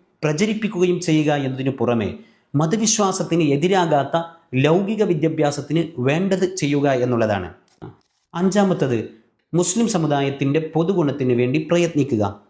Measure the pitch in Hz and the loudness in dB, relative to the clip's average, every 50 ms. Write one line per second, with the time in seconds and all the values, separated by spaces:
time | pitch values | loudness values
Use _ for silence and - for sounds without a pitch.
0 | _ _ _ _ - 151 151 156 208 220 214 220 220 202 - 175 180 180 180 165 | _ _ _ _ -2 -2 0 0 0 0 -2 -2 -4 -4 -2 0 0 0 0 0
1 | - 170 156 156 151 151 147 143 135 131 131 127 131 135 131 - 117 113 120 117 | 0 0 2 2 2 2 0 0 -2 -4 -4 -4 -4 -4 -2 -2 0 0 0 0
2 | 104 92 - - - _ _ _ _ _ - 143 160 165 220 220 226 202 - - | 0 -2 -6 -8 -14 _ _ _ _ _ -2 0 0 0 0 0 0 0 0 2
3 | 208 190 190 190 170 - 170 170 170 143 139 143 160 185 196 185 175 165 151 143 | 0 0 0 -2 -4 -2 0 2 2 2 2 2 2 2 2 2 2 2 2 0
4 | 135 139 - 165 170 - - - _ _ - 131 139 147 165 190 202 196 220 202 | 0 0 -2 -4 -4 -6 -12 -20 _ _ 0 2 2 4 4 2 2 0 0 0
5 | 214 175 175 147 151 160 147 147 147 143 147 147 - - 151 170 165 160 - 127 | 0 0 0 0 0 0 0 0 0 -2 -2 -4 -4 -2 -2 -2 -2 -2 -4 -2
6 | 123 135 147 165 190 196 196 180 190 175 - - 151 143 143 143 139 143 135 123 | 0 0 0 0 0 0 0 0 0 -2 -2 -2 -2 0 0 2 2 2 2 2
7 | 123 123 123 117 113 107 104 95 90 85 - - _ _ _ _ - - - _ | 2 0 2 2 2 2 0 -2 -4 -8 -12 -18 _ _ _ _ -20 -20 -20 _
8 | _ _ _ _ _ _ - 170 185 190 175 208 196 185 170 - 143 131 120 110 | _ _ _ _ _ _ -4 -2 0 2 2 2 2 2 2 0 0 0 0 -2
9 | 107 - - - _ _ _ _ _ _ 156 165 175 - - 226 233 208 - 175 | -4 -6 -12 -20 _ _ _ _ _ _ -2 -2 0 0 0 0 0 0 0 0
10 | 156 143 143 139 139 135 135 - 139 139 143 160 160 - - 156 170 180 202 175 | 0 0 0 0 0 -2 -2 -2 -2 -2 0 -2 -2 -2 -2 -2 0 0 0 0
11 | 156 143 139 143 131 127 123 120 123 123 135 156 156 - 175 175 170 165 - 147 | 0 0 -2 -2 0 0 2 2 2 0 0 -2 0 0 0 2 2 0 0 0
12 | 135 - - 104 104 101 101 - _ | 0 0 0 0 0 -2 -4 -8 _